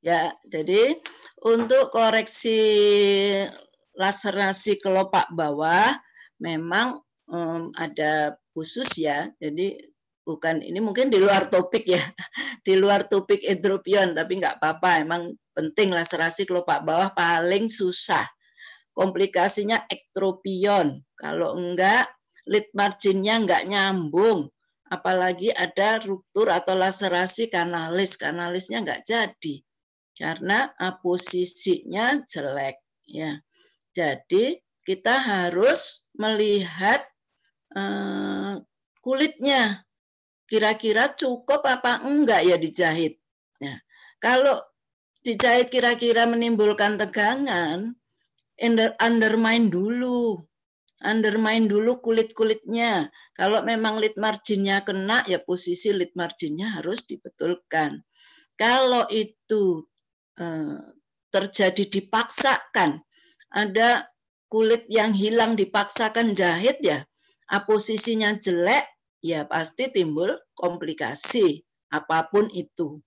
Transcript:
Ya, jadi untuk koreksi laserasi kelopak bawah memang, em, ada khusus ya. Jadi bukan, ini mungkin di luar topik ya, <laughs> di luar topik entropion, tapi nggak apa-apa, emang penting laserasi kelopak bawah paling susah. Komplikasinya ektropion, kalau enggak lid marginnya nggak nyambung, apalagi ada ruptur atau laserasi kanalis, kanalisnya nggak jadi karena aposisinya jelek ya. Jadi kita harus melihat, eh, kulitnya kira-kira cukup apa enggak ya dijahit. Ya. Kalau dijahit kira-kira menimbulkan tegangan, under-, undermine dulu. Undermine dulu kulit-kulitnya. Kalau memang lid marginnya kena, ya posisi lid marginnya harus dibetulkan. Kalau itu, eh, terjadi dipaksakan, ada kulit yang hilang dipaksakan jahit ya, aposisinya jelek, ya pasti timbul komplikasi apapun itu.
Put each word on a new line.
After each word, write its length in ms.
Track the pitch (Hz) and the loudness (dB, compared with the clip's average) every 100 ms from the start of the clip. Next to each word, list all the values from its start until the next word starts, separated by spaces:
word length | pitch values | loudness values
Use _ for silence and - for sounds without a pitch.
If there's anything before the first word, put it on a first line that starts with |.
Ya, 320 | 165 170 170 - _ | 0 0 0 -6 _
jadi 480 | 160 156 196 247 320 - - - - 220 | -6 0 4 4 2 -8 -18 -20 -4 0
untuk 480 | 226 226 269 247 | 0 2 2 2
koreksi 640 | 226 226 220 214 - 233 220 220 208 208 208 202 196 202 196 196 - - _ _ | 2 2 2 0 -2 0 2 4 4 4 4 4 4 2 0 -4 -10 -20 _ _
laserasi 880 | - 190 202 208 190 196 190 - 202 | -4 0 0 -2 0 -2 0 -2 0
kelopak 480 | 196 185 190 190 - | 2 0 2 0 0
bawah 640 | 170 151 143 160 175 220 294 _ _ - _ | -2 -4 -2 0 4 2 0 _ _ -20 _
memang, 560 | 170 160 165 190 247 277 _ _ _ | -8 -6 -2 -2 -2 -6 _ _ _
em, 400 | 170 165 165 165 - | -8 -6 -6 -10 -10
ada 560 | 165 - 151 156 151 147 _ - | -10 -4 -2 0 -2 -6 _ -10
khusus 400 | 156 165 180 170 | -8 -6 -4 -2
ya. 320 | 156 143 165 - | -2 -2 -6 -10
Jadi 400 | 156 151 196 - - _ _ _ - | -10 -4 -6 -6 -20 _ _ _ -12
bukan, 400 | 156 165 165 - | -6 -4 -4 -6
ini 160 | 180 | -6
mungkin 320 | 220 202 262 | -4 0 2
di 80 | 214 | 4
luar 320 | 196 196 - | 4 4 2
topik 320 | 185 180 226 - | 0 2 -2 0
ya, 160 | 175 | 0
<laughs> 640 | - - - - - 247 - | 0 -10 -14 -10 -10 -8 2
di 80 | 190 | 4
luar 240 | 196 202 196 | 4 2 2
topik 400 | 196 190 202 - | -2 2 0 2
entropion, 720 | 180 196 196 180 202 185 156 | 0 0 -2 2 2 2 0
tapi 240 | 165 185 | -2 -2
nggak 160 | 165 - | -2 -2
apa-apa, 480 | 156 160 185 165 151 | -2 0 2 2 0
emang 320 | 170 170 - _ | -4 -6 -14 _
penting 400 | - 160 156 202 | -6 -4 0 2
laserasi 560 | 175 165 165 165 - 190 | 2 -2 -2 -2 -2 -2
kelopak 320 | 180 175 147 | -2 0 -2
bawah 320 | 156 160 190 | 0 0 0
paling 560 | 180 170 170 170 196 226 | 0 2 2 2 0 0
susah. 560 | - 185 180 - 165 - _ _ _ - - _ - | -2 -2 -2 -2 -2 -2 _ _ _ -20 -20 _ -2
Komplikasinya 880 | 190 185 196 185 190 - 208 226 - | -2 0 0 2 2 0 0 -2 -2
ektropion, 1120 | - _ 196 190 185 196 185 202 202 151 139 _ | -14 _ -2 -2 -2 -6 -2 2 4 2 -2 _
kalau 400 | - 151 160 170 | -14 -8 -4 -4
enggak 560 | 175 175 175 185 233 - - _ _ - | -4 -6 0 2 2 0 -8 _ _ -2
lid 160 | 208 214 | -2 -2
marginnya 640 | 196 202 196 202 190 202 226 | -2 -2 0 0 0 0 0
nggak 320 | 202 170 185 | 2 0 0
nyambung, 800 | 202 190 190 156 165 220 196 143 _ _ _ _ | 0 0 0 0 2 4 2 -2 _ _ _ _
apalagi 640 | 185 - 185 180 175 202 | -6 -2 0 0 0 -2
ada 480 | - 180 - 208 226 | -2 -2 0 0 0
ruptur 480 | 214 190 _ 196 220 | -4 -8 _ 0 2
atau 240 | 175 175 | 2 0
laserasi 800 | 185 190 190 196 175 185 - 226 | 0 2 0 0 0 0 -2 -2
kanalis, 640 | 180 175 170 160 175 196 - | -2 -2 -4 -4 0 0 -2
kanalisnya 640 | 165 170 175 180 185 233 | -4 -6 -6 -6 -6 -6
nggak 240 | 185 - - | -6 -8 -4
jadi 560 | 226 214 - 160 139 _ _ _ _ _ | -2 -2 -6 -10 -10 _ _ _ _ _
karena 580 | - 156 165 185 214 262 - | -10 -8 -6 -2 0 -2 -4
aposisinya 1400 | 185 185 185 180 - 180 175 - 196 175 - 190 240 285 285 | -8 -4 -2 -2 -2 -2 -4 -4 -2 -2 -2 -4 0 -2 -4
jelek 500 | 175 143 139 135 135 _ _ _ | -8 -6 -6 -6 -8 _ _ _
ya. 320 | 156 156 147 _ _ _ _ _ - | -10 -8 -10 _ _ _ _ _ -4
Jadi 640 | 160 135 _ 185 247 349 _ _ - | -4 -4 _ 0 2 -2 _ _ -6
kita 320 | 185 220 262 | -4 0 0
harus 960 | 254 196 175 175 233 - - - _ | 0 -2 0 2 4 4 -2 -8 _
melihat, 880 | - 214 214 214 202 180 165 196 277 - _ _ _ _ _ _ | -6 -2 0 2 0 -2 -2 2 2 -2 _ _ _ _ _ _
eh, 880 | 196 196 202 202 196 196 - 196 196 - _ _ _ | -8 -6 -6 -6 -6 -6 -6 -6 -10 -14 _ _ _
kulitnya 800 | 247 262 - - 262 269 220 190 _ _ _ _ _ _ _ | -4 0 0 0 0 2 0 -4 _ _ _ _ _ _ _
kira-kira 720 | 214 214 220 226 214 277 277 | 0 2 0 0 2 0 0
cukup 480 | 262 240 - 285 277 | -4 -4 0 0 2
apa 380 | 247 247 247 254 | 0 0 -2 0
enggak 380 | 294 269 202 | 2 4 4
ya 160 | 170 170 | 4 4
dijahit. 580 | 160 156 170 160 160 - _ _ _ _ | 0 0 0 0 -2 -4 _ _ _ _
Ya. 240 | 139 131 _ _ - _ | -14 -14 _ _ -20 _
Kalau 400 | 226 254 277 226 - _ _ _ _ _ 247 | 2 4 4 2 -4 _ _ _ _ _ -6
dijahit 460 | 208 254 240 247 | 0 4 4 2
kira-kira 560 | 254 240 240 240 233 233 | 2 0 0 2 4 2
menimbulkan 680 | 233 233 220 214 214 208 208 | 2 0 2 2 2 0 0
tegangan, 960 | 208 214 208 262 277 180 165 170 220 247 _ _ _ _ _ _ | -4 0 0 0 -2 -2 -2 -4 -6 -10 _ _ _ _ _ _
under-, 340 | 233 226 226 - | 0 2 2 2
undermine 720 | 233 233 220 220 226 233 226 | 2 4 2 2 2 4 2
dulu. 640 | 175 202 240 247 247 233 185 160 _ _ _ _ _ | 2 -2 -2 -2 0 -2 -4 -10 _ _ _ _ _
Undermine 640 | 190 220 214 214 220 226 220 | -2 0 2 2 2 2 2
dulu 320 | 208 220 247 | 2 2 0
kulit-kulitnya. 1120 | 226 226 220 - 220 220 - 226 233 196 147 _ - | 0 0 0 0 0 0 -2 -2 0 0 -2 _ -20
Kalau 320 | - 190 214 214 | -2 2 2 0
memang 320 | 226 220 214 | 0 0 0
lid 160 | 214 214 | -2 0
marginnya 640 | 214 208 - 202 196 196 196 | -4 -2 -2 0 2 0 -2
kena, 400 | 190 190 233 196 | -4 -2 -2 0
ya 160 | 175 | -4
posisi 480 | - 180 180 180 214 | -2 -4 -2 -2 0
lid 240 | 202 175 | 0 -2
marginnya 640 | 180 170 - 160 151 208 190 | -4 -8 -6 -6 -6 -6 -6
harus 320 | 160 233 - | -6 -6 -8
dibetulkan. 960 | - - _ 165 175 _ 160 151 143 _ _ - - _ | -14 -16 _ -4 -4 _ -2 -2 -6 _ _ -20 -20 _
Kalau 560 | - 220 254 262 247 - | -2 2 4 4 2 0
itu, 720 | 220 214 _ _ 220 196 160 - _ _ _ _ - | -2 -4 _ _ 0 2 0 -6 _ _ _ _ -10
eh, 420 | 170 160 151 147 - _ _ _ _ | -8 -6 -6 -8 -14 _ _ _ _
terjadi 580 | 196 196 - 190 185 196 | -2 -2 0 0 0 -2
dipaksakan, 1120 | 196 190 220 233 - 269 - - 226 170 151 _ _ _ _ _ | -2 -2 -4 -2 0 0 0 -2 0 0 0 _ _ _ _ _
ada 540 | - 208 196 233 240 - _ _ _ _ | -4 -2 2 4 2 -2 _ _ _ _
kulit 400 | 220 220 233 233 | 0 2 2 2
yang 240 | 220 214 196 | 0 2 2
hilang 420 | 208 233 226 220 | 2 2 2 2
dipaksakan 800 | 190 208 202 - 220 220 233 196 | 0 0 -2 0 0 2 0 2
jahit 400 | 180 165 226 277 214 | 0 2 0 2 0
ya, 160 | 147 - _ _ _ _ | -2 -6 _ _ _ _
aposisinya 840 | 202 202 214 208 220 - 220 214 208 | -4 2 0 2 -2 0 0 0 -2
jelek, 480 | 196 175 175 277 - _ _ _ 165 | -2 0 2 2 0 _ _ _ -6
ya 220 | 160 147 | -4 -4
pasti 420 | 160 160 - 262 | -4 -6 -6 -4
timbul 480 | 220 165 151 185 330 _ | 0 0 0 -2 -4 _
komplikasi 1120 | - 180 175 160 156 127 139 - 240 185 147 _ _ _ | -6 -6 -4 -10 -6 -6 -4 -2 2 2 2 _ _ _
apapun 560 | 156 - 160 160 202 214 | -6 0 -2 2 0 0
itu. 460 | 190 151 - 156 151 | -4 -10 -6 -6 -6